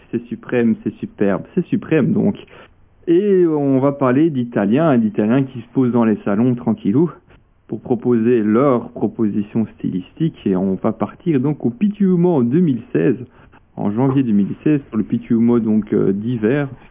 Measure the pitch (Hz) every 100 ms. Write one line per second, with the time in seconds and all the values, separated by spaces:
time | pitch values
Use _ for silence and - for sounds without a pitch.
0 | - 117 120 110 - 123 117 107 107 -
1 | 104 - 101 92 - 185 - 107 - 156
2 | 120 104 107 - - - - _ _ _
3 | - 170 208 185 170 151 139 131 139 139
4 | 131 131 165 131 120 110 101 127 165 120
5 | 110 104 107 131 135 120 - 139 123 120
6 | 110 104 107 101 127 120 117 101 98 120
7 | 170 - _ - _ _ - 110 - 117
8 | 123 117 113 120 107 110 143 117 - -
9 | 104 - 107 107 101 117 107 - - 90
10 | - - 160 - - 90 98 95 165 160
11 | - - 175 147 143 151 123 - 208 202
12 | 190 180 180 156 120 160 170 117 - -
13 | 165 107 120 _ - - _ - 104 107
14 | 135 135 120 101 95 101 151 147 - 107
15 | 98 117 - 117 117 120 110 107 104 104
16 | 101 98 113 120 107 147 135 - -